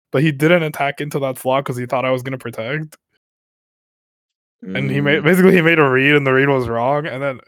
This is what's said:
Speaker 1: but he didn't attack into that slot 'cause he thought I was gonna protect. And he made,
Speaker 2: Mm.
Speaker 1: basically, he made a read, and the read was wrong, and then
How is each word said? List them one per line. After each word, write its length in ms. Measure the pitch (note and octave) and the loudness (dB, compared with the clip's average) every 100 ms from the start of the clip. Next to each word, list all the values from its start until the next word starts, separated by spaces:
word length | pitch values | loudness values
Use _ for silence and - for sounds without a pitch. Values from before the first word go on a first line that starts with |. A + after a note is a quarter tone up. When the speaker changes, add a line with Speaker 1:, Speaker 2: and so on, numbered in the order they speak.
| _ | _
Speaker 1:
but 100 | C3 | 0
he 100 | D#3+ | 0
didn't 300 | C#3 D3+ F3 | 2 2 2
attack 360 | D#3 D3+ C#3+ - | 0 -4 -6 -6
into 180 | D3 D3+ | -8 -4
that 180 | C3+ C3 | -4 -4
slot 260 | B2+ C3 C#3 | -2 -2 -2
'cause 100 | B2 | -8
he 100 | B2 | -4
thought 180 | C3 | -4
I 60 | C3 | -2
was 120 | C3 | -2
gonna 160 | C3 C3 | -4 -10
protect. 580 | A#2+ A2+ A2+ D3+ D#3 - _ _ _ _ _ _ _ _ _ _ _ _ _ _ _ _ - | -10 -10 -8 -8 -10 -16 _ _ _ _ _ _ _ _ _ _ _ _ _ _ _ _ -10
And 160 | F#3 C3+ | -6 -4
he 100 | C#3 | -2
made, 200 | C#3+ D3+ | 0 2
Speaker 2:
Mm. 40 | |
Speaker 1:
basically, 280 | D3+ F3+ F#3 | 2 4 6
he 100 | F3+ | 4
made 160 | D#3+ E3 | 4 4
a 100 | C#3+ | 4
read, 260 | B2+ C#3 | 4 4
and 120 | D3 C3+ | 4 4
the 60 | |
read 160 | C3 C#3+ | 2 2
was 200 | C3+ A#2+ | 2 0
wrong, 380 | A2+ B2 D3 D#3 | -2 -2 -2 -4
and 160 | B2+ | -6
then 180 | C#3 B2+ | -8 -8